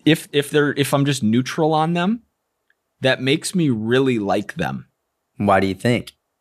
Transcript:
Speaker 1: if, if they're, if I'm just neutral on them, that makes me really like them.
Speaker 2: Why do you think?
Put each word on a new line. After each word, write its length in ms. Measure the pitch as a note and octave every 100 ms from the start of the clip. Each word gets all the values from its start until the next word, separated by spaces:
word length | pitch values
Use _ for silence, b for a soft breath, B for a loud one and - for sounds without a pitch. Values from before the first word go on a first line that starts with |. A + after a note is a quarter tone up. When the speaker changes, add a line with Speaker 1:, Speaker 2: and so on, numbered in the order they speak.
| D3+
Speaker 1:
if, 240 | D#3+ -
if 200 | D3 C#3+
they're, 220 | D3+ D3
if 200 | - C3+
I'm 100 | C#3+ C#3+
just 180 | C3+
neutral 500 | G#2+ A#2 C3 - D#3
on 200 | D#3 D#3+
them, 280 | F3 F3+ A#3 _ _ _ _ _ _ _ -
that 200 | C3 B2+
makes 340 | C3 D#3+ - F#3
me 140 | D#3
really 500 | A2 A2 B2+ C3+ A#2
like 340 | G2 G2 G2+
them. 340 | E2+ D2+ C2+ - _ _ _ _ -
Speaker 2:
Why 220 | G2+ F#2+
do 80 | F#2+
you 60 |
think? 400 | F#2+ A#2+ A#2 - - _ _